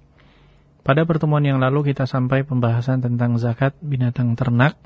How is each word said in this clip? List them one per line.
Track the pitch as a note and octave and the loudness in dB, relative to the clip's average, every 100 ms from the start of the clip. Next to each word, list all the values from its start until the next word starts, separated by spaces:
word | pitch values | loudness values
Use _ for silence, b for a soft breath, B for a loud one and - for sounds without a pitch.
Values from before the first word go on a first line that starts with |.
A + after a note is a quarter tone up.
| _ b b b b b b _ | _ b b b b b b _
Pada | - C#3+ E3 | 0 0 2
pertemuan | D#3 D#3 D3 C#3+ | 0 0 2 2
yang | C3+ | 2
lalu | C3 C#3+ C#3+ | 2 0 0
kita | C#3 B2+ | -2 -2
sampai | C3 B2+ C3+ | -2 0 -2
pembahasan | C#3 B2+ A#2+ A#2 A#2+ C3 B2 | 0 0 0 0 0 -2 -2
tentang | A#2+ A#2+ A#2 | 0 0 0
zakat | A#2+ A#2 C#3 - | -2 0 -2 -4
binatang | D3 C3 B2 B2 A#2+ | -6 -2 -2 0 -2
ternak. | A#2 B2 A#2+ C#3+ - | -2 0 2 2 0